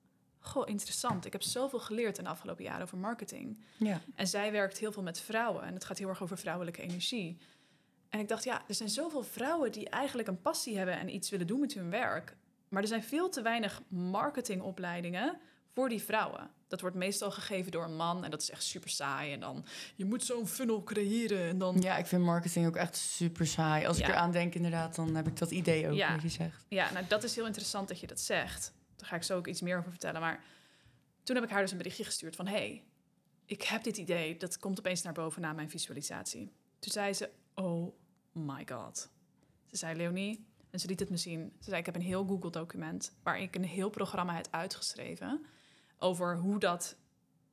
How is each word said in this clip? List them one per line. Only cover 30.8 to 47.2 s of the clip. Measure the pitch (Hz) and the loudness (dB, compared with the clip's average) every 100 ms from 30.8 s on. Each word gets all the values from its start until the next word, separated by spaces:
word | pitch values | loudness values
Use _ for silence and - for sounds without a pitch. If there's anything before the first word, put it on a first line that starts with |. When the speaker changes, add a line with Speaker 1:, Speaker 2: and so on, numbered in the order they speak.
| - - _ _ | -20 -20 _ _
Speaker 1:
toen | - 247 | 0 0
heb | 226 | 2
ik | |
haar | 202 | 2
dus | 190 | 2
een | 185 | 0
berichtje | 170 - | -6 -6
gestuurd | 214 - 160 170 | -4 -4 -6 -6
van, | 185 | -2
"Hey, | 226 107 - - _ _ _ _ _ - | -2 -2 -6 -14 _ _ _ _ _ -8
ik | 202 | -4
heb | - 214 | 0 0
dit | 226 208 | 0 -2
idee." | 170 170 160 165 | 0 0 0 -4
Dat | 175 - | -6 -4
komt | 190 185 | -2 -2
opeens | 185 180 | 0 -2
naar | 180 | -2
boven | 165 160 160 | -2 -4 -2
na | 165 | -4
mijn | 156 151 | -4 -4
visualisatie. | 165 - - - - - - 202 - _ _ | -4 -6 -6 -6 -6 -6 -8 -10 -14 _ _
Toen | - | -4
zei | 208 202 | 0 0
ze, | 196 - - _ | 0 -4 -10 _
"Oh | - 185 170 175 - _ _ _ | -2 0 0 -2 -6 _ _ _
my | 170 151 135 - | -6 -4 -4 -6
god." | 123 71 - - _ _ _ _ _ _ | -8 -8 -8 -10 _ _ _ _ _ _
Ze | - | -6
zei, | 165 165 | -2 0
"Leonie," | 170 180 196 214 - - - | 0 0 -2 -4 -10 -20 -8
en | 180 | -4
ze | 180 | -2
liet | 185 | -2
het | 202 | 0
me | 175 | -2
zien. | 175 165 160 - | -2 -4 -6 -10
Ze | - | -2
zei, | 180 | -2
"Ik | 170 | 0
heb | 175 | -2
een | |
heel | 175 185 190 | 0 2 2
Google-document | 196 175 170 165 185 160 180 - - | 0 -2 -4 -4 -6 -6 -4 -6 -4
waar | - - | -2 0
ik | 185 180 | -2 -2
een | 180 | -2
heel | 180 196 | 0 0
programma | 208 196 185 175 170 | 0 -2 0 0 -2
heb | - | -2
uitgeschreven | 160 190 - - - - 175 180 294 302 - - - _ - | -4 -4 -4 -6 -6 -8 -8 -4 -4 -6 -20 -20 -20 _ 0
over | 185 175 180 170 | 2 4 2 2
hoe | 185 202 | 2 4
dat, | 190 175 - - _ _ | 4 2 -2 -10 _ _